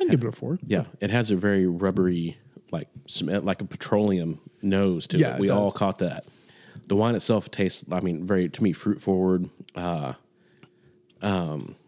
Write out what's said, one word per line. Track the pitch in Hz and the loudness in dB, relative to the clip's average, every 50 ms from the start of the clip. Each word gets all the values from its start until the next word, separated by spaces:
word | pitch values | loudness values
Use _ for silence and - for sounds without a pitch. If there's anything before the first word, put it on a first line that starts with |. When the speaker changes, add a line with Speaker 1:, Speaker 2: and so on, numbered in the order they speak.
Speaker 1:
I'd | 381 330 | 0 2
give | 180 131 123 | 2 2 0
it | 110 | -2
a | |
four. | - - - 123 165 - - | -6 -6 -6 -6 -6 -6 -4
Speaker 2:
yeah, | - 104 90 - - - - | -2 -2 -2 -2 -4 -6 -6
it | 101 104 | -4 0
has | 110 123 117 104 | 0 0 2 2
a | 101 | 0
very | 90 92 101 101 98 92 | 2 2 2 2 4 2
rubbery, | 92 87 87 98 95 95 101 92 90 87 85 85 82 - - - - - - _ - | 2 2 0 0 0 2 2 2 2 2 0 -2 -4 -6 -10 -16 -20 -20 -20 _ -8
like, | - 80 - - - - - | -8 -8 -8 -10 -16 -20 -18
cement, | - - - 90 76 92 101 - | -12 -8 -6 -4 -2 -2 -2 0
like | 98 92 - | -2 -4 -4
a | 98 | -6
petroleum | - - - - - 110 104 107 104 98 90 82 82 80 - - - _ _ | -10 -10 -10 -4 0 2 2 4 4 2 2 0 -2 -6 -8 -12 -20 _ _
nose | - 98 98 98 101 95 90 82 - - | -2 0 2 2 4 2 2 0 -2 0
to | - | 2
Speaker 1:
Yeah, | 156 156 - - | 2 4 2 2
Speaker 2:
it. | - | 0
We | 98 98 | 2 2
Speaker 1:
it | |
Speaker 2:
all | 95 101 104 98 | 4 2 2 2
Speaker 1:
does. | - - | 0 0
Speaker 2:
caught | 104 98 92 - | 0 0 0 0
that. | 95 85 71 - - - - _ _ - - - - - - - - - | -2 -4 -4 -6 -12 -18 -20 _ _ -20 -20 -20 -20 -20 -20 -12 -4 0
The | 98 | 2
wine | 101 110 117 117 | 2 2 2 0
itself | 98 - - 113 104 90 - | 0 0 2 0 0 0 -2
tastes, | - - 98 90 - - - - | -4 -2 -2 -2 -2 -6 -8 -6
I | 87 90 | -4 -2
mean, | 90 90 85 78 90 | -2 -2 -2 -2 -2
very, | 92 101 92 90 82 | 0 2 2 2 0
to | - - | 0 0
me, | 113 98 | 2 2
fruit | 80 - - 107 104 - | 2 0 0 -2 -2 0
forward. | - 101 95 92 92 92 92 90 90 90 - - - - - | 0 0 2 2 4 4 4 2 0 -4 -8 -14 -20 -14 -10
Uh, | - 87 87 87 78 71 65 - - _ _ _ _ _ _ _ _ _ - _ _ _ _ _ _ _ _ _ - | -6 -4 -4 -4 -4 -4 -6 -8 -10 _ _ _ _ _ _ _ _ _ -20 _ _ _ _ _ _ _ _ _ -4
um, | - 104 98 92 87 78 76 73 - - - - _ | -2 0 0 0 0 -2 -4 -6 -8 -10 -14 -18 _